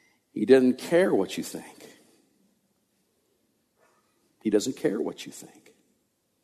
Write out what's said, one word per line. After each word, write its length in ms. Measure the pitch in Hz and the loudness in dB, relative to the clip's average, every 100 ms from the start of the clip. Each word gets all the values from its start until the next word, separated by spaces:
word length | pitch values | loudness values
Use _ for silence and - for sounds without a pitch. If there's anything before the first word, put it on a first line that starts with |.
| _ _ _ | _ _ _
He 100 | - | -2
doesn't 320 | 104 131 127 123 | 4 6 6 0
care 360 | - 170 190 | 0 2 2
what 260 | 117 90 - | 0 -2 -6
you 40 | |
think. 460 | - - - - - - _ _ _ _ _ _ _ _ _ _ _ _ _ _ _ _ _ _ _ _ _ _ _ _ | -10 -12 -16 -20 -20 -20 _ _ _ _ _ _ _ _ _ _ _ _ _ _ _ _ _ _ _ _ _ _ _ _
He 80 | 110 | 0
doesn't 260 | 101 127 - | 0 0 -4
care 240 | 151 - | -4 -4
what 240 | 82 - | -6 -8
you 80 | - | -16
think. 220 | - - - - _ _ _ _ _ _ _ | -18 -20 -20 -20 _ _ _ _ _ _ _